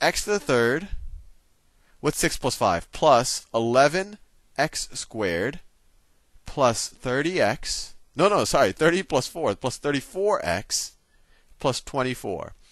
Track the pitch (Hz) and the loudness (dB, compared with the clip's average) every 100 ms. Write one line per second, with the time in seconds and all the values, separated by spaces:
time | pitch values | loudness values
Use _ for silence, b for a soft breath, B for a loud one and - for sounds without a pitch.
0 | 151 - - 208 196 123 117 147 202 - | -2 0 -2 -2 2 2 2 0 -4 -8
1 | - - - - _ _ _ _ _ _ | -8 -14 -18 -20 _ _ _ _ _ _
2 | 147 - 165 - 135 - 107 85 - - | -4 0 -2 0 -4 2 2 2 -2 2
3 | 156 120 123 - - 113 117 127 143 175 | 6 6 4 -4 -4 -2 2 6 4 2
4 | 196 214 - _ _ - 156 - - - | -4 -12 -20 _ _ -4 -2 -4 -10 -10
5 | - 113 98 85 117 - - _ _ _ | -10 -4 -2 0 -2 -6 -16 _ _ _
6 | _ _ _ - - 147 127 110 - - | _ _ _ -18 -10 2 2 2 -6 -8
7 | 127 131 156 185 107 123 - - - - | -4 -2 0 2 2 0 -6 -8 -10 -16
8 | - 139 190 190 110 151 107 - 156 175 | -12 0 4 4 2 4 2 4 2 2
9 | - 139 - 170 131 98 127 - 147 139 | 0 -2 -2 -2 -2 -2 -4 -4 -4 -4
10 | - 185 208 202 87 - - - - - | -6 -4 0 0 -2 -4 -4 -6 -6 -12
11 | _ _ _ _ _ - 139 123 - 139 | _ _ _ _ _ -4 -4 -4 -6 -4
12 | 127 123 113 82 - - b | -4 -4 -8 -8 -10 -16 b